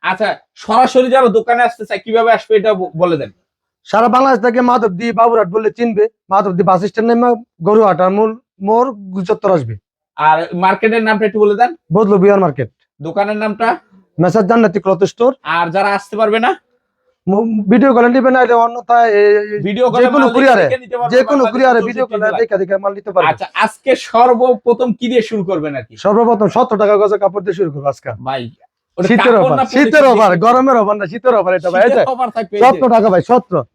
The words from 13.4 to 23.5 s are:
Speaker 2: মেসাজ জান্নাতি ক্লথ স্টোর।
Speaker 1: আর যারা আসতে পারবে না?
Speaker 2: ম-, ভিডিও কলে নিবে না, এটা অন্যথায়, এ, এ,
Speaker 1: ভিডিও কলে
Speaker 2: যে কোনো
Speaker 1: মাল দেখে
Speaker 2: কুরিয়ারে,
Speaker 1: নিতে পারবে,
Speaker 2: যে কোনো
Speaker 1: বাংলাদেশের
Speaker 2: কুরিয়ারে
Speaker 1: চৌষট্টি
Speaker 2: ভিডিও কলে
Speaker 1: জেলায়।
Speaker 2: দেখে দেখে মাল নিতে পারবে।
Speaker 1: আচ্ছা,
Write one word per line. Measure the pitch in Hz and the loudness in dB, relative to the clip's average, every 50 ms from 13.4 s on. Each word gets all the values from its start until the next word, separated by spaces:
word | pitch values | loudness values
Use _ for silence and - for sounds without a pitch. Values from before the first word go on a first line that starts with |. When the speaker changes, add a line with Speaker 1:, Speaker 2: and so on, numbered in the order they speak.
| 214 214 208 214 233 - 349 349 _ _ _ _ _ _ _ - | -4 -6 -4 -4 -2 -4 -4 -4 _ _ _ _ _ _ _ -2
Speaker 2:
মেসাজ | 165 180 170 220 208 180 | 0 0 2 0 0 2
জান্নাতি | 233 240 226 208 170 202 | 2 2 2 2 0 -2
ক্লথ | - 190 190 175 202 | -2 -2 0 0 0
স্টোর। | 180 - _ 233 247 277 _ _ | -2 -2 _ 0 0 0 _ _
Speaker 1:
আর | 151 160 170 175 170 | -6 -4 -2 -2 -2
যারা | 160 190 196 202 202 | -2 -2 -2 -2 -2
আসতে | 196 - - - 208 | -4 -6 -8 -4 -2
পারবে | 226 214 208 226 | -2 0 0 0
না? | 226 254 381 - _ _ _ _ _ _ _ _ _ _ _ _ _ - | 0 -2 -2 -4 _ _ _ _ _ _ _ _ _ _ _ _ _ -4
Speaker 2:
ম-, | 190 202 233 226 226 214 202 190 | -2 -2 -2 -2 -4 -4 0 2
ভিডিও | 190 247 214 277 254 | 2 4 4 4 4
কলে | 233 240 240 | 4 2 2
নিবে | 240 269 233 262 | 2 2 2 2
না, | 254 262 | 2 2
এটা | 254 233 240 233 | 2 2 2 2
অন্যথায়, | 233 233 233 240 233 _ 240 240 233 226 | 2 0 -2 -8 -4 _ 2 2 2 2
এ, | 208 208 208 208 208 208 208 208 | 2 2 4 4 2 2 0 -4
এ, | 208 208 147 | -8 -6 -4
Speaker 1:
ভিডিও | 190 202 214 247 247 | -4 -2 0 -2 0
কলে | 214 247 | 2 2
Speaker 2:
যে | 247 254 | 0 2
কোনো | 247 294 269 | 2 2 0
Speaker 1:
মাল | 247 | 2
দেখে | 233 | 2
Speaker 2:
কুরিয়ারে, | 247 269 269 247 208 175 139 - 254 | 2 4 4 4 4 2 0 -2 -4
Speaker 1:
নিতে | 254 208 208 240 | -6 -8 -8 -6
পারবে, | 240 240 - | -4 0 2
Speaker 2:
যে | 247 | 0
কোনো | 254 - 294 277 254 | 2 2 0 0 0
Speaker 1:
বাংলাদেশের | 226 220 | 0 0
Speaker 2:
কুরিয়ারে | 247 262 254 247 233 | 0 2 2 2 2
Speaker 1:
চৌষট্টি | 202 - | 0 -2
Speaker 2:
ভিডিও | - 214 262 240 | -4 -6 -6 -4
কলে | 220 208 | -4 -4
Speaker 1:
জেলায়। | 214 214 202 - | -4 -2 -2 -2
Speaker 2:
দেখে | 233 226 214 190 | -4 -2 -2 -4
দেখে | 190 175 196 190 | -2 -2 -4 -4
মাল | 196 202 202 | -4 -6 -8
নিতে | 196 190 214 | -8 -12 -6
পারবে। | 190 185 170 165 | -2 0 0 0
Speaker 1:
আচ্ছা, | 156 - 196 - | 0 -2 -6 -10